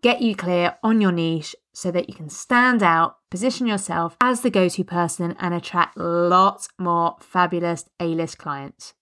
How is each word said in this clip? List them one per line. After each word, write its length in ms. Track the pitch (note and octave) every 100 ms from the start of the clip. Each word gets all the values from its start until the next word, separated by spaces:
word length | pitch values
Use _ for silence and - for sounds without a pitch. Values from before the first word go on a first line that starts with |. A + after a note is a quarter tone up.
get 180 | A#3 A#3+
you 140 | A#3 G3
clear 400 | F3+ F3+ F3 -
on 160 | A3 A3
your 100 | G3
niche 460 | F3 E3 E3 D3+ - _
so 180 | - F#3
that 180 | F3 E3+
you 60 |
can 140 | - D#3
stand 540 | - - B3 B3 A#3+
out, 340 | G3 E3 E3 - _
position 380 | F3+ A#3+ A#3+ B3
yourself 500 | G3+ - E3 E3+ -
as 220 | B3 B3
the 80 | B3
go-to 340 | G3 F3+ -
person, 500 | F#3 F3 E3+ - E3+ -
and 140 | F3+
attract 420 | F3 - F3+ - -
lots 720 | E3+ E3+ F3 F3+ G3 G3+ - _
more 380 | F3+ E3+ E3+ E3
fabulous 680 | - F#3 F3+ F3 E3+ E3+ - _
A-list 400 | E3+ E3 E3 -
clients. 560 | D#3+ C#3 C#3 - - _